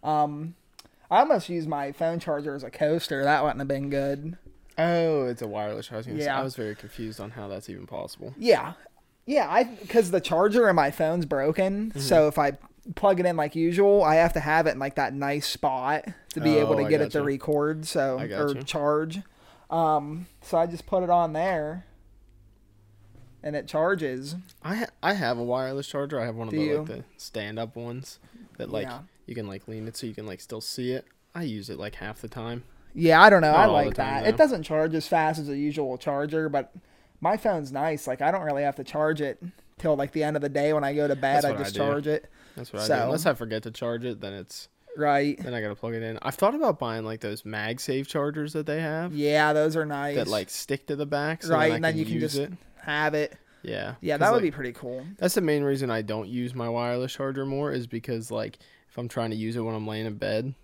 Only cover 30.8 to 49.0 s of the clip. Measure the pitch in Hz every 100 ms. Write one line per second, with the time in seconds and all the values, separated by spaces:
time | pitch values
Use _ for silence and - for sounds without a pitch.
30.8 | 123 127 - _ _ 170 165 107 98 82
31.8 | 101 - 101 110 110 127 113 120 - -
32.8 | - - 165 160 214 196 156 156 214 147
33.8 | 143 - 135 139 214 220 311 220 156 156
34.8 | 160 160 - 165 156 160 147 143 147 147
35.8 | 139 127 - 143 147 160 156 139 131 -
36.8 | _ _ _ _ 160 214 226 180 143 135
37.8 | 156 151 - 131 143 190 156 143 143 143
38.8 | 135 151 156 160 143 117 175 - - _
39.8 | 165 143 139 160 151 151 143 139 147 151
40.8 | 143 143 147 135 135 143 143 139 - 101
41.8 | 143 143 147 151 - - - - 120 101
42.8 | 107 139 117 156 165 127 117 110 117 113
43.8 | 120 117 123 107 98 98 92 - - _
44.8 | _ - 147 143 143 - 135 120 107 104
45.8 | 113 117 113 113 - - 196 285 277 160
46.8 | 120 113 110 110 107 107 107 107 107 123
47.8 | - 135 139 160 143 156 151 151 147 151
48.8 | 160 156